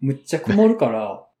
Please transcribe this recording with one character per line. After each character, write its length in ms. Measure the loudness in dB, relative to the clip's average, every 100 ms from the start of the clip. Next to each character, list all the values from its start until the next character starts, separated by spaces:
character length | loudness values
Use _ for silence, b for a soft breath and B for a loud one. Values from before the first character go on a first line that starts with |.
む 120 | -6
っ 40 | -6
ち 120 | -6 -6
ゃ 40 |
曇 280 | 0 4 4
る 100 | 4
か 120 | 0
ら、 360 | -2 -6 -10 -18 _